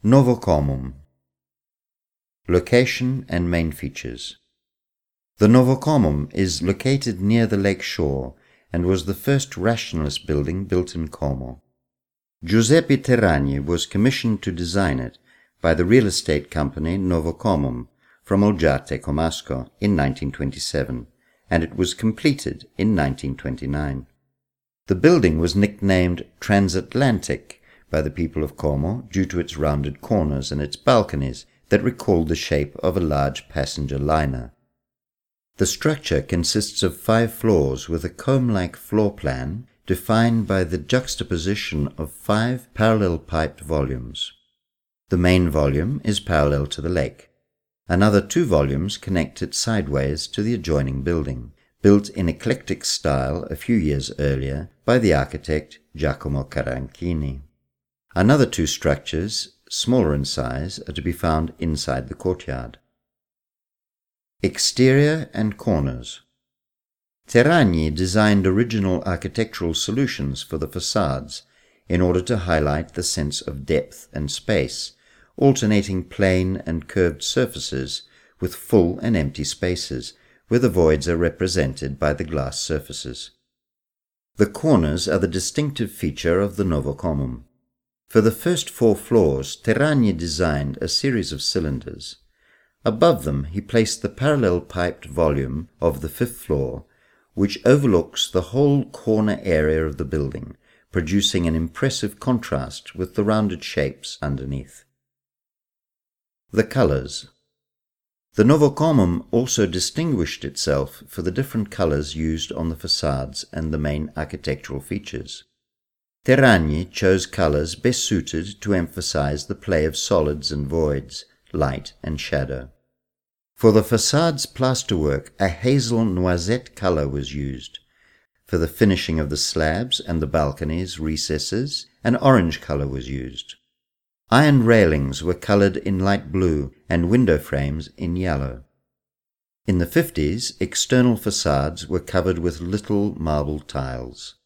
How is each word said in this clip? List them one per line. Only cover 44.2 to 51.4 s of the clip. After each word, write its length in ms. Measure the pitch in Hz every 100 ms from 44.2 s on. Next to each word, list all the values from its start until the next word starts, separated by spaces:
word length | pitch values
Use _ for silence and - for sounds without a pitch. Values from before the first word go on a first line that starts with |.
| - _ _ _ _ _ _ _ _
The 80 | 90
main 320 | 87 90 87
volume 500 | 73 71 71 92 143 117
is 160 | 101
parallel 460 | - 82 73 71 71
to 140 | -
the 60 | 73
lake. 420 | 87 69 - _ _ _ _ _ _ _
Another 320 | 90 104 101
two 240 | - 170 165
volumes 520 | 80 71 69 92 -
connect 440 | - 92 82 -
it 120 | 87
sideways 760 | - - 110 73 69 67 76 -
to 140 | -
the 120 | 107
adjoining 480 | 120 80 73 67 67
building, 500 | 67 85 67 64